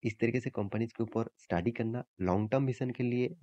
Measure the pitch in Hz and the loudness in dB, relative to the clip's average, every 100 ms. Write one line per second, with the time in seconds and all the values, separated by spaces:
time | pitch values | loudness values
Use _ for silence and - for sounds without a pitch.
0 | 117 - 117 123 120 - 101 107 117 - | -4 0 2 2 -2 -2 -2 0 -2 -2
1 | 113 113 113 - - 87 92 - 85 123 | -2 -2 -4 -8 -2 0 0 0 -2 -4
2 | - - 92 95 107 135 131 120 127 120 | -8 -2 2 2 4 2 2 0 -4 0
3 | 123 120 123 - | 0 2 0 -4